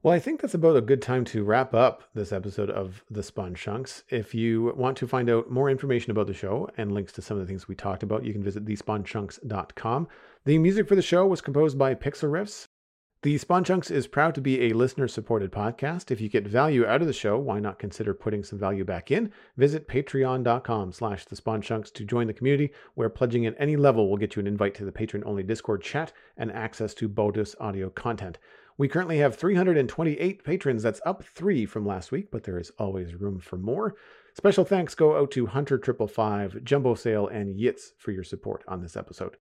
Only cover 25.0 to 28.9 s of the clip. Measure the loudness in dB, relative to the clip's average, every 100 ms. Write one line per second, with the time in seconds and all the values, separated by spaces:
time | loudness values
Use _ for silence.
25 | -6 -6 -4 -4 -4 -4 -2 -4 -4 -6
26 | -6 _ _ -10 -8 -6 -8 -6 -8 -4
27 | -4 0 0 0 -4 -6 -6 -4 -6 -6
28 | -6 -4 -8 -14 _ -20 _ -4 -2